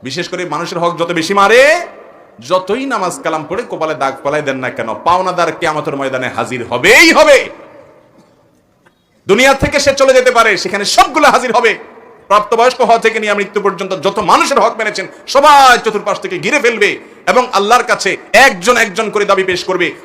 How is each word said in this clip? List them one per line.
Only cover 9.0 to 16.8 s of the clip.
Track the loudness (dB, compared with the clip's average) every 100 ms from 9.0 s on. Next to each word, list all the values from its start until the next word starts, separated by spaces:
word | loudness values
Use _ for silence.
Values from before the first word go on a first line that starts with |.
| _ _ 0
দুনিয়া | 2 4
থেকে | 2 0 0
সে | 0
চলে | 2 4
যেতে | 4 4
পারে, | 2 2 0
সেখানে | -4 -6
সবগুলো | -2 0 0 2 2
হাজির | 2 0
হবে। | 0 0 -2 -8 -20 -20 -14 -2
প্রাপ্তবয়স্ক | 0 0 0 2 2
হওয়া | 2 2
থেকে | 2 -2
নিয়ে | -2
মৃত্যু | -2 -4 -2
পর্যন্ত | -2 -4 -6 -4
যত | -4 -2
মানুষের | 2 2 2 0
হক | 0 -2
মেনেছেন, | -6 -6 -10 -14 -4
সবাই | 2 6 6 6 4
চতুর্পাশ | 0 -4 -4 -6
থেকে | -6 -6
ঘিরে | -2 0
ফেলবে | 0 0